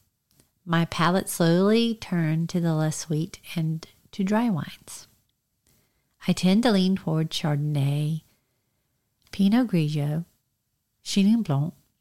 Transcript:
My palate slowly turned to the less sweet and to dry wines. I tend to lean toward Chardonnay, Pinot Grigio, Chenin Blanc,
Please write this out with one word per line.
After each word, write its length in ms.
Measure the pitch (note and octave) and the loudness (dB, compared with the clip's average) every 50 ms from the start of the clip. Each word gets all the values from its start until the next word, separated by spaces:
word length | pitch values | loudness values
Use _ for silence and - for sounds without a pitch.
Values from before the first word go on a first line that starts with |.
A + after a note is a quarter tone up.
| _ _ _ _ _ _ _ _ _ _ _ _ - | _ _ _ _ _ _ _ _ _ _ _ _ -8
My 180 | F3 D#3+ E3 E3+ | -2 0 0 0
palate 460 | - - - E3 E3+ F3+ F#3+ - - | 0 -2 0 0 2 2 0 -2 -2
slowly 640 | - - F3 E3 E3+ F3+ F#3+ G3+ A3 A#3 A#3 A#3 A3 | -2 0 2 4 4 4 4 4 4 2 2 0 -2
turned 560 | A3 - - F#3 E3+ E3 D#3 D#3+ D#3+ E3+ E3 | -6 -6 -4 -2 -2 0 0 0 -2 -2 -2
to 100 | - F3+ | -2 -2
the 140 | E3+ E3+ D#3+ | 0 0 0
less 240 | D#3 D#3 D#3 D3 - | 0 0 -2 -2 -4
sweet 400 | - - D#3 D3+ D#3+ G3 - - - - - | -6 -4 -4 -4 -4 -6 -8 -16 -16 -10 -6
and 340 | E3 D#3 D#3+ D#3+ D#3+ - - _ _ _ _ | -4 -2 -2 -4 -6 -8 -14 _ _ _ _
to 100 | - - | -6 -4
dry 280 | G3 F#3+ G#3 A3 B3 A#3+ | -2 0 0 0 0 0
wines. 580 | F#3+ C#3+ - - - - - - - - - _ _ _ _ _ _ _ _ _ _ _ _ _ _ _ _ _ _ _ _ _ _ _ - - | -2 -2 -4 -8 -12 -20 -20 -20 -20 -20 -20 _ _ _ _ _ _ _ _ _ _ _ _ _ _ _ _ _ _ _ _ _ _ _ -2 -2
I 60 | F3 | -2
tend 300 | - - F#3 F#3+ G#3+ A#3+ | 2 2 4 4 4 4
to 60 | B3 | 4
lean 260 | G#3 F#3+ F#3 F#3 F#3+ | 4 4 4 2 0
toward 340 | F#3+ - - D#3+ D#3 D#3+ D#3+ | 0 -2 -2 -2 -2 -2 -2
Chardonnay, 960 | - - - D3+ D3 C#3+ D3 D3 D3+ C#3+ C#3 C#3 C#3+ D3 D3+ D3+ D#3+ D#3 - _ _ _ _ _ _ _ _ _ _ _ _ _ _ _ _ _ _ _ _ - | -4 -4 -2 -2 -2 -2 -2 -2 -2 0 0 0 0 -2 -2 -2 -4 -4 -8 _ _ _ _ _ _ _ _ _ _ _ _ _ _ _ _ _ _ _ _ -10
Pinot 360 | - - G3 G3 G#3+ B3 C4 G#3 | -2 0 2 4 4 2 2 2
Grigio, 580 | F#3+ E3+ D#3 D3 D3+ D3+ C#3+ D3 D3+ D#3+ E3+ _ _ _ _ _ _ _ _ _ _ _ _ _ _ _ | 2 0 0 0 -2 -2 -2 -2 -4 -4 -6 _ _ _ _ _ _ _ _ _ _ _ _ _ _ _
Chenin 400 | - - - G3+ G3 G3+ A3+ A#3 | -10 -4 0 2 4 4 4 2
Blanc, 300 | G3+ - C#3+ C3+ D3 F3 - _ _ _ _ _ | 2 0 0 0 -2 -2 -6 _ _ _ _ _